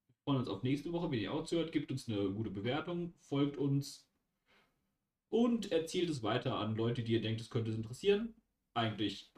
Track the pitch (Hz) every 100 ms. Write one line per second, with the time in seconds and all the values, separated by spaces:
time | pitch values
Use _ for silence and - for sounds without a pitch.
0 | _ _ - 135 117 - 131 147 175 170
1 | 170 127 92 139 156 170 160 156 147 131
2 | - 104 98 98 110 95 107 147 - 175
3 | 170 - - 143 143 143 139 139 135 -
4 | _ _ _ _ _ _ _ _ _ _
5 | _ _ _ 220 240 233 - 165 160 180
6 | 170 143 104 123 - 95 107 110 113 120
7 | 110 113 107 113 - 120 113 110 110 123
8 | 190 202 233 - _ _ _ - 113 104
9 | 104 98 -